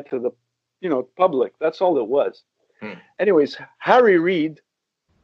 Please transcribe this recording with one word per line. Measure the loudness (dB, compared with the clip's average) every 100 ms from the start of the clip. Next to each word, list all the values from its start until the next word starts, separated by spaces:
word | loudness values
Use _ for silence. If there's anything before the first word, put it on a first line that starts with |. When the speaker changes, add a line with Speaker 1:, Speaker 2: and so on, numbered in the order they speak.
| 2
Speaker 1:
to | -6
the, | -6 _ _ _ _ _
you | -4
know, | -4 -4 0
public. | 0 2 -2 -2
That's | -6 0
all | 0 0
it | 0
was. | 0 -2 -6 _ _ _ _
Speaker 2:
Hmm. | -16 -16 _ -4
Speaker 1:
Anyways, | 0 2 0 -4 -20 _
Harry | 2 4 6 4
Reid, | 2 -2 -4 -8 _ _ _ _ _ _